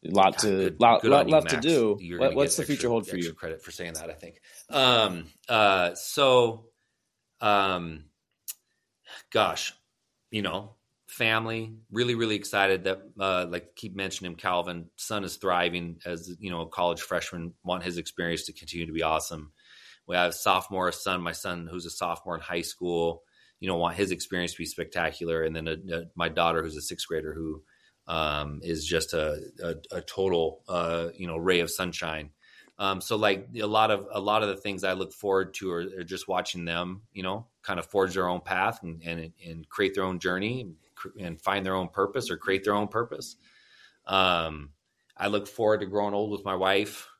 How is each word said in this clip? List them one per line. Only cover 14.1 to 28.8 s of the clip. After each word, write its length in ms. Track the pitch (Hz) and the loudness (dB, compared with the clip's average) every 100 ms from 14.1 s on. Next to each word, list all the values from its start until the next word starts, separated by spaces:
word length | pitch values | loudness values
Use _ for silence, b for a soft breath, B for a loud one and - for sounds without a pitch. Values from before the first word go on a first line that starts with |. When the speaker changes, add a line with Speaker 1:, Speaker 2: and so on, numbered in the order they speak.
| - 92 | -6 -10
Speaker 2:
him, 60 | 82 | -6
Calvin, 520 | 98 90 87 85 85 - | -2 0 -2 -6 -12 -14
son 280 | - 107 | -8 -6
is 140 | 95 - | -6 -6
thriving 600 | 95 87 87 87 85 82 90 | 0 2 2 -2 -8 -10 -8
as, 300 | 85 87 85 | -10 -10 -12
you 120 | 104 | -8
know, 100 | 87 | -8
a 80 | 82 | -8
college 320 | 95 87 82 | 0 0 0
freshman, 520 | - 90 - 90 85 85 | -2 -4 -4 -10 -10 -10
want 200 | 90 90 | -4 -4
his 140 | 90 87 | -4 -6
experience 460 | 82 - 85 82 - | -8 -6 -4 -4 -6
to 80 | |
continue 320 | 80 80 85 82 | -14 -12 -8 -6
to 80 | |
be 100 | 80 | -2
awesome. 480 | 80 78 - 82 76 b b b b b - | 0 0 -2 -10 -14 b b b b b -4
We 80 | 90 | 2
have 180 | 90 | 2
sophomore 580 | 82 98 95 92 95 90 | 0 2 2 2 -2 -2
son, 300 | 85 - 92 | -2 -4 -2
my 100 | 85 | -4
son, 360 | 82 98 87 82 | -6 -6 -8 -8
who's 180 | 90 85 | -10 -10
a 40 | |
sophomore 440 | - 90 85 - 82 | -6 -4 -4 -6 -10
in 60 | |
high 220 | - 87 | -4 -4
school, 580 | 85 - 90 85 82 82 _ _ _ _ | -4 -6 -2 0 0 -2 _ _ _ _
you 80 | 92 | -2
know, 100 | 87 | 0
want 180 | 85 85 | 0 0
his 160 | 98 | -2
experience 420 | 90 - 90 87 | -2 -4 -4 -4
to 40 | - | -4
be 80 | 82 | -10
spectacular. 800 | - 82 87 82 - 85 82 | -8 -6 -2 -2 -2 -4 0
And 120 | 80 80 | -2 -2
then 120 | 80 | -6
a, 60 | |
a, 300 | 80 90 82 85 - | -8 -6 -8 -8 -2
my 120 | 85 | -2
daughter, 360 | 80 85 82 | 2 2 2
who's 120 | 80 76 | -2 -6
a 60 | |
sixth 260 | - 87 - | -10 -10 -6
grader, 260 | 80 78 | -4 -4
who, 300 | 78 80 76 _ _ _ _ - | -8 -8 -8 _ _ _ _ -6
um, 540 | 82 78 73 73 73 | -2 0 -2 -4 -8
is 220 | 82 82 | -6 -4